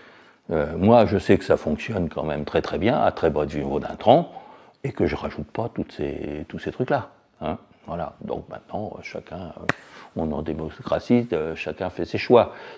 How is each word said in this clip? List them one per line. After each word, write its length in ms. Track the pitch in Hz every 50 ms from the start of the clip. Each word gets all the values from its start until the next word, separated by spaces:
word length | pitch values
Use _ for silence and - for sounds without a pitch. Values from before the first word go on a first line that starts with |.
| - - - - - - - _ _ -
euh, 260 | 85 76 73 69 82
moi, 300 | 85 95 110 120 120 107
je 120 | 85 95 92
sais 180 | - - 98
que 80 | 95 -
ça 120 | - 85
fonctionne 520 | - - - 113 - - - 113 95 87 76
quand 140 | - 73
même 220 | 73 78 73 76 73
très, 180 | - - 82
très 160 | - - - 76
bien, 220 | 92 117 147 139
à 120 | 110 92
très 180 | - - 87 80
bref 240 | 73 76 73 71 78
niveau 260 | 73 67 67 69 73
d'intrants, 520 | - - - - - 107 135 170 170 - - - - - - - - - _ _
et 100 | - 139
que 140 | - - 92
je 100 | 85 -
rajoute 340 | - - 73 - - 73 -
pas 200 | - - 113 117 -
toutes 180 | 101 85 -
ces, 520 | - - 71 71 69 - - 76 73 76 76 -
tous 100 | - -
ces 120 | - 76
trucs-là, 400 | - - 127 - 147 - - - - _ _ _ _ -
hein. 180 | - 78 87 - - - _ _ -
Voilà. 280 | - 85 85 80 - - -
Donc, 260 | - - - - - -
maintenant, 460 | - - - - - 98 107 - - -
chacun, 340 | - - - - - - 80
euh, 300 | 92 92 80 - - - - - - - - - - - - -
on 160 | 82 82 78
en 80 | 73 73
démocratie, 880 | 82 85 76 78 80 78 - - - - 76 85 - - 120 120 120 120 87
euh, 200 | 78 78 80 80
chacun 360 | - - 80 76 - 92 90
fait 160 | - - 85
ses 100 | - -
choix. 360 | - - - 123 113 98 - - - - - -